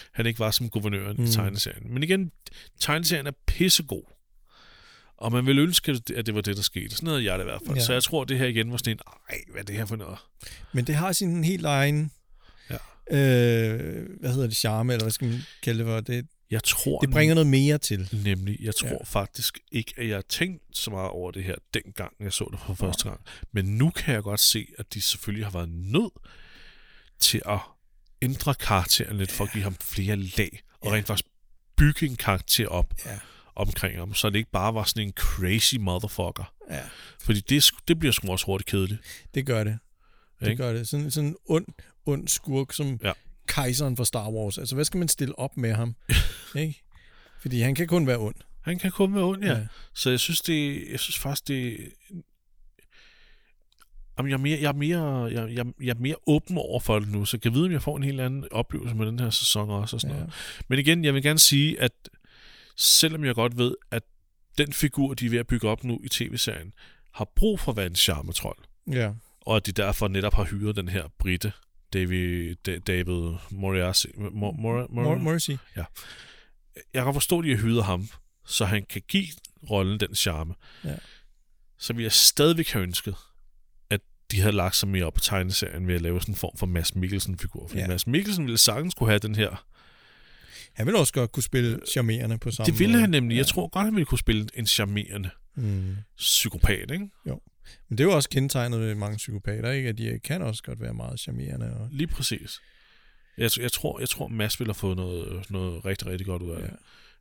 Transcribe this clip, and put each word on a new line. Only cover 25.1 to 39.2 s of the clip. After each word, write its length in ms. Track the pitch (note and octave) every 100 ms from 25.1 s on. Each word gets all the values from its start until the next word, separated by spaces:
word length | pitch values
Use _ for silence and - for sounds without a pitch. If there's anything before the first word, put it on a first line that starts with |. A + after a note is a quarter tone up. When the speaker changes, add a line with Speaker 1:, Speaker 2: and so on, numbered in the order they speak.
| - - G#2 G2+
Speaker 1:
har 60 |
været 180 | F2+ E2+
nødt 440 | E2+ F#2+ C3+ A3+ - - - - - - - - - - -
til 220 | - - -
at 140 | G2+ - _ _ _ - -
ændre 340 | B2 C#3 D3 C3+
karakteren 600 | - G2 - - - G#2
lidt, 140 | F#2+
for 120 | -
at 40 | G2+
Speaker 2:
Ja. 40 |
Speaker 1:
give 100 | G#2+
ham 120 | G2 F#2
flere 340 | - - G2 G2+
lag, 460 | F#2+ G2+ F#2+ - - -
og 60 | G#2+
Speaker 2:
Ja. 40 | G#2+
Speaker 1:
rent 120 | G2+
faktisk 200 | G#2 - _ - - _ -
bygge 280 | D3 - D3+
en 100 | B2
karakter 520 | - F#2+ - - A2
op 260 | F2 - - -
Speaker 2:
Ja. 140 | G2 - - - -
Speaker 1:
omkring 420 | G2+ - F#2 -
ham, 160 | F2+
så 160 | G2+ A2
det 60 | G2+
ikke 160 | A2
bare 220 | G2 G2+
var 100 | A2+
sådan 200 | G2+ - G2+
en 60 |
crazy 640 | - - - F2+ A2 - B2+
motherfucker. 760 | F#2+ F2+ G#2 - F2 - - - -
Speaker 2:
Ja. 120 | C#2 - - - -
Speaker 1:
Fordi 180 | - G#2
det 180 | - C#3+
er 40 |
sgu, 160 | C3 - -
det 120 | E3
bliver 120 | D#3
sgu 200 | - G2
også 140 | F2+ -
hurtigt 240 | F#2+ -
kedeligt. 320 | G2 F#2+ A2 - -